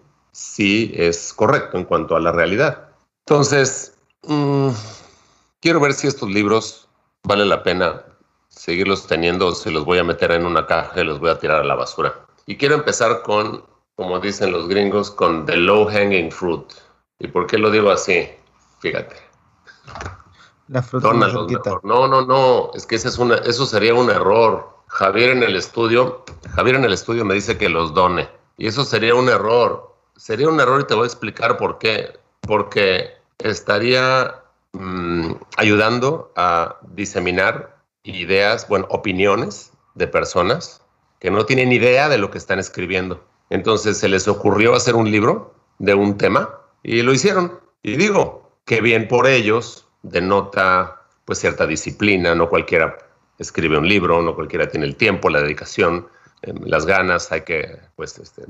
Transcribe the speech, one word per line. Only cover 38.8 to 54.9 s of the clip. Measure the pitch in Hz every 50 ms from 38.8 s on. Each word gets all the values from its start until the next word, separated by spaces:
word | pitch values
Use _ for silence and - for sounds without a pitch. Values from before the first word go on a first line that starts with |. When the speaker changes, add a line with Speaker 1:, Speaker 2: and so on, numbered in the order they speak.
| 92 -
Speaker 1:
opiniones | - - - 104 90 90 98 101 95 - - - - - - - _ _ _ _ _
de | - 85 -
personas | - 85 78 - - 95 87 95 127 175 - - - - _ _ _ _ _ _ _ _
que | - 92
no | 95 104 110
tienen | - 135 127 127 127 127
idea | 117 113 123 120 131 147 156
de | 139 110
lo | 98 92
que | - 92
están | - - 95 95
escribiendo. | 90 - - - 90 87 95 92 92 92 90 85 - _ _ _ _ -
Entonces | 90 98 87 110 110 101 - 107 95 -
se | - 101
les | 98 92 - 107
ocurrió | 98 - - 104 98 104 110 117 123
hacer | 123 - 127 117
un | 117 113 107
libro | 107 107 104 131 190 220 - - _ _ _ _ _ -
de | 98 98 101
un | 101 104 101 98 98
tema | - 95 101 135 147 - - - - _ _ _ -
y | - 113 117
lo | 120 127 135
hicieron. | 127 - 208 190 185 175 175 175 - - _ _ _ -
Y | 104 110 143
digo, | 196 214 196 180 127 - - - - _ _ _ _
qué | - 147 113
bien | 107 120 113 110 110 95
por | 120 120 120 131
ellos, | 135 123 110 104 107 120 117 - - - _ _ _ _ - 98
denota, | 87 87 90 92 101 98 92 98 - 98 95 92 92 92 92 85 - - _ _ _ _ _
pues, | - 92 -
cierta | - 90 80 - 92
disciplina. | 76 78 - - - 73 - 101 104 101 90 87 85 85
No | 85 85 85
cualquiera | 87 82 78 - - 82 80 76 - - - _ _ _ _ _ _ -
escribe | 82 - - - 82 80 76 76
un | 73 92
libro, | 104 101 87 85 85 85
no | 82 82 78
cualquiera | 82 78 71 - 82 76 73
tiene | - 80 73
el | 71